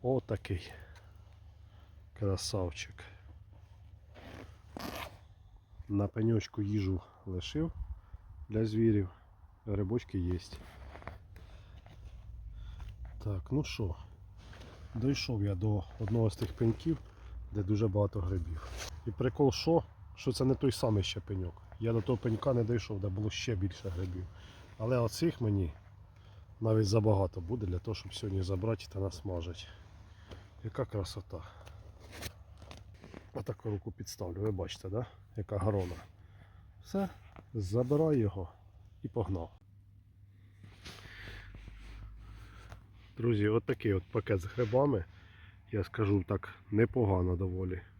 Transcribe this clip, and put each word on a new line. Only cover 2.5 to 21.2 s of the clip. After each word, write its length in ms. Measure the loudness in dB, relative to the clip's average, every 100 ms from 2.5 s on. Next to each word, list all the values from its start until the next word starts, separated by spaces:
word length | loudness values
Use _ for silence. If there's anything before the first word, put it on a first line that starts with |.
| 0 0 -4 -10 -12 -18 -18 -18 -18 -20 -20 -20 -20 -20 -20 -20 -18 -16 -14 -16 -18 -16 -12 -10 -10 -12 -14 -20 -20 -20 -20 -20 -20 -2
На 200 | 0 2
пеньочку 540 | 2 4 4 2 -2
їжу 380 | 0 2 2 0 -2 -14 -6
лишив 460 | -4 -2 -2 -2 -2 -8 -10 -14 -20 -18 -18 -2
для 180 | 0 2
звірів. 420 | 6 6 6 4 -4 -20 -20 -20 -14 -2
Грибочки 520 | 0 2 0 0 0
є. 200 | 2 0 -2 -14 -14 -16 -16 -14 -14 -14 -18 -18 -18 -18 -18 -20 -20 -18 -18 -18 -16 -16 -14 -14 -12 -12 -12 -12 -12 -8
Так, 180 | -4 -4 0
ну 140 | -2
що, 300 | -2 -2 -4 -4 -10 -18 -20 -18 -18 -16 -16 -16 -8
дійшов 480 | -2 0 0 0 0
я 120 | 2
до 300 | 2 2 2 0 -6
одного 320 | 0 4 4
з 60 | 2
тих 160 | -4
пеньків, 460 | 2 2 4 0 -2 -4 -18 -14 -12 -6
де 100 | -2
дуже 260 | 2 4 4
багато 320 | 4 4 2
грибів. 480 | 0 0 0 -6 -6 -8 -8 -6 -8
І 40 |
прикол 420 | 0 0 6 4
що, 300 | 4 4 4 2 -14 -18 -4
що 160 | -2
це 120 | 2
не 100 | 4
той 180 | 6 4
самий 300 | 4 4 4
ще 180 | 2 -4